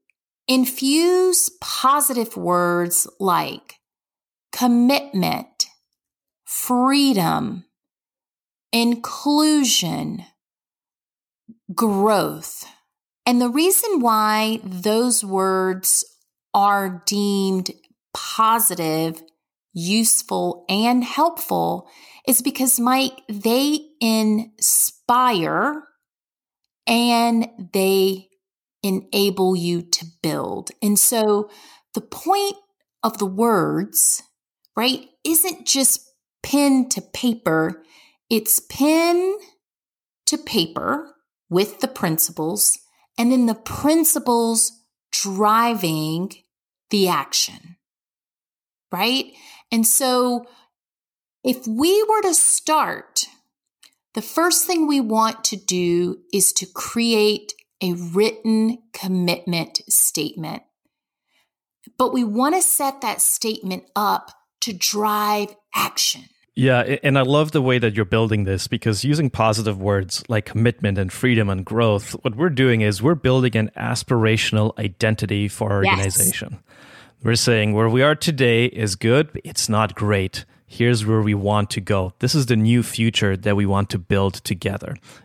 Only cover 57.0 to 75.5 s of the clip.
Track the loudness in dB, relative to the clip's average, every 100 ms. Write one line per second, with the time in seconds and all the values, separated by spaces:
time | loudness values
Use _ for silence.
57 | 0 2 2 0 -6 -18 _ _ -4 -4
58 | -4 0 0 0 0 2 2 -2 _ -10
59 | -4 0 0 -2 -2 -4 -4 -6 -2 0
60 | 0 -2 -6 -8 -10 -12 -16 _ _ _
61 | _ _ _ _ _ _ _ _ -14 -2
62 | 0 0 0 0 2 2 2 0 -2 -4
63 | -6 -2 -2 -2 -4 -6 -8 -10 -8 -4
64 | -2 -2 -4 -20 _ _ -8 -4 -4 0
65 | 0 0 0 0 -2 -10 _ -4 -4 -2
66 | -2 -4 -10 _ _ 0 2 2 0 -2
67 | 0 2 4 2 2 2 2 2 2 0
68 | 0 0 2 0 0 -2 -4 -4 -2 0
69 | 0 0 0 2 2 2 -2 -2 0 0
70 | -2 -6 -4 -4 -2 0 0 2 -2 -2
71 | -4 -2 0 2 2 -2 -4 0 2 2
72 | -2 -6 -6 -2 -2 2 4 4 2 2
73 | 0 2 2 2 2 0 -2 -4 -6 -6
74 | -2 2 4 2 2 0 0 -2 -8 -2
75 | 0 0 -2 -2 -4